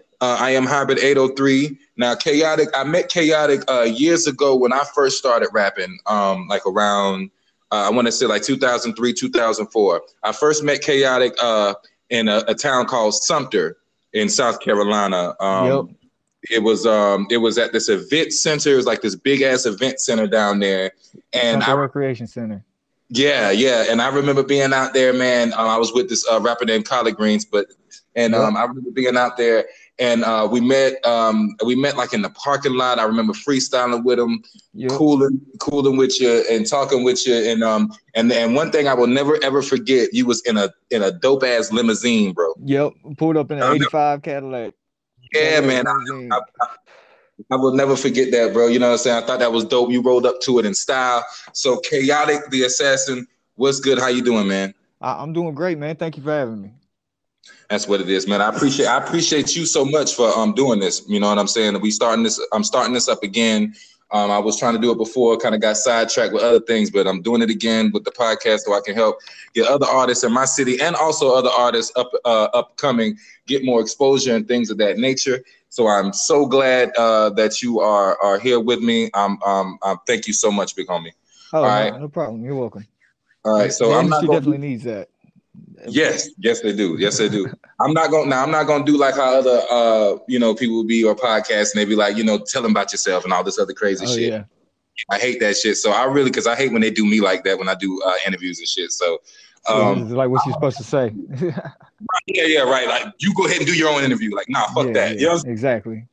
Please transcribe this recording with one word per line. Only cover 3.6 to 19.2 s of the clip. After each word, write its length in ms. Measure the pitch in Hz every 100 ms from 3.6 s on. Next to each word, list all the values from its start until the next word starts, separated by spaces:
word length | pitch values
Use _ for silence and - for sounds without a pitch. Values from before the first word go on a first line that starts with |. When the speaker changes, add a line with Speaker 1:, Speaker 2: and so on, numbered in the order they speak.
| -
Speaker 1:
uh, 140 | 127
years 440 | 117 113 160 165 151
ago 280 | 131 143 131
when 160 | 123
I 120 | 131 147
first 240 | 147 135 -
started 300 | 127 117 101
rapping, 460 | 107 98 101 90 92 -
um, 400 | 104 98 92 90
like, 160 | 101 98
around, 640 | 101 104 101 98 95 95 _ _ _ _
uh, 160 | 107 101
I 40 |
wanna 220 | 123 120
say, 140 | - 120
like, 160 | 104
two 140 | 139 131
thousand 380 | 127 120 117
three, 180 | 104 120
two 160 | 120 127
thousand 360 | 127 113 110 104
four. 320 | 110 98 85 - _
I 100 | 107
first 300 | 107 151 151
met 180 | 147 139
Chaotic, 540 | - 139 135 127 123 117
uh, 320 | 120 110 101 98 _ _ _
in 180 | 120 110
a, 160 | 107 107
a 60 |
town 320 | 110 147 127 117
called 280 | 127 107
Sumter 640 | 101 - 156 135 101 80 - _ _ _
in 160 | 107 101
South 320 | - 120 107
Carolina. 760 | - 104 101 104 101 90 87 -
Um, 260 | 98 95 127 139 -
Speaker 2:
Yep. 80 | - _ _ _ _ -
Speaker 1:
it 120 | 113
was, 240 | 107 101 113
um, 400 | 107 101 98 101
it 80 | 120
was 180 | 113 113
at 140 | -
this 160 | 110 -
event 440 | 95 87 151 156
center. 400 | - 160 147 147
It 40 | 135
was, 100 | 120
like, 140 | 110
this 160 | 110
big 260 | 92